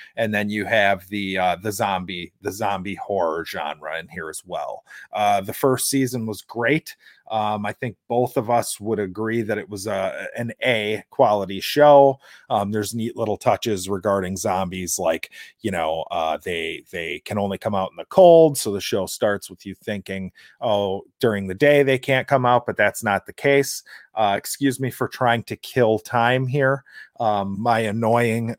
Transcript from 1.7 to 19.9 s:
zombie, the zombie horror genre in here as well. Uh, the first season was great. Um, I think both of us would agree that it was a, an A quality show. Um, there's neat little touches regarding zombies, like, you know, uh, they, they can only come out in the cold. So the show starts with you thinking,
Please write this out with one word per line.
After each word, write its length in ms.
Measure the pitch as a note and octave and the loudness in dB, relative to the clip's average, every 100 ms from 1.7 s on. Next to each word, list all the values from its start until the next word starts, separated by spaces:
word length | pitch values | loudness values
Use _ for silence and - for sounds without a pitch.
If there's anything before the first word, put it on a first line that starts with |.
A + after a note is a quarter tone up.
zombie, 600 | G2+ G2+ F#2 F#2 F2+ E2 _ | -2 -2 -2 -6 -10 -12 _
the 100 | G2+ | -8
zombie 440 | G2 G#2 G2 F#2+ F#2 | -4 -4 -4 -6 -8
horror 500 | - G2 E2+ E2 D#2+ | -4 -2 0 -2 -6
genre 520 | F#2 D2+ D2+ D2+ E2 | -8 -8 -10 -10 -10
in 120 | F2 | -10
here 200 | E2+ D#2 | -14 -12
as 140 | D#2 F#2 | -14 -10
well. 380 | D#2+ C2+ - - - - | -8 -8 -12 -18 -20 -10
Uh, 260 | G2+ G#2 G2+ | -2 0 0
the 140 | G2 | -4
first 360 | - C#3 B2 - | 0 0 2 0
season 360 | C#3 B2+ A#2+ A2 | 0 -2 -4 -6
was 160 | G2+ | -8
great. 560 | - A2+ A#2+ D#3 - - - _ - | -10 -4 0 0 -2 -18 -20 _ -6
Um, 340 | A2 G#2+ G#2+ G#2 | -4 -2 -2 -6
I 60 | |
think 240 | - B2 - - | -6 -10 -10 -4
both 260 | A#2+ B2 C3+ | 0 0 0
of 140 | A2+ | 0
us 300 | A#2+ - - | 0 0 -6
would 200 | G#2 G#2+ | -4 -2
agree 420 | G2 F#2+ A2 A#2 | -4 -6 -4 -2
that 140 | G#2+ G#2 | -2 -6
it 120 | G2 | -8
was 180 | G2+ G#2 | -10 -6
a, 400 | G2 F#2+ D2 F#2+ A#2 | -4 -4 -6 -10 -8
an 140 | A#2 - | -8 -4
A 400 | B2 A2+ G#2 G#2+ - | -2 0 -2 -4 -4
quality 520 | - A#2+ G#2 F#2+ G2 | 2 4 4 0 -6
show. 580 | - C#3+ D3 C#3+ C#3 C3 - - - | -2 6 8 10 8 4 -8 -18 -4
Um, 200 | A2 G2+ | -2 0
there's 220 | G#2+ G2+ | -2 -4
neat 220 | A#2 A2+ A2 | -4 -6 -4
little 220 | A2 G2+ | -4 -2
touches 520 | A#2+ G2 A#2 G2 F#2 | 0 0 0 -4 -4
regarding 460 | G2 G#2 G2 F#2 F#2+ | -2 0 0 0 -4
zombies, 600 | G#2+ F#2 F#2 F#2 F2+ - | -2 -2 -2 -6 -6 -2
like, 320 | E2 E2 - - - _ | 0 -2 -6 -18 -20 _
you 100 | A2 | -4
know, 320 | F2 D#2+ E2 - | -2 -2 -4 -4
uh, 260 | E2+ D#2+ D2+ | -4 -2 -4
they, 400 | F#2 E2+ E2 D#2+ - | -4 -6 -6 -10 -12
they 280 | F2 D#2+ D#2+ | -10 -8 -10
can 200 | - G#2+ | -8 -4
only 180 | G2+ G2 | -4 -4
come 160 | A2+ | -4
out 180 | G2 F#2+ | -2 -4
in 60 | - | -8
the 80 | - | 0
cold. 520 | - F3 E3 D#3+ C3+ | 8 10 10 8 4
So 140 | A2 | -4
the 100 | G2 | -4
show 240 | - G#2 F#2 | -2 -4 -4
starts 440 | - A2 G2+ - | -2 0 0 -6
with 160 | F#2+ G2 | -16 -16
you 80 | |
thinking, 580 | F#2+ - | -12 -10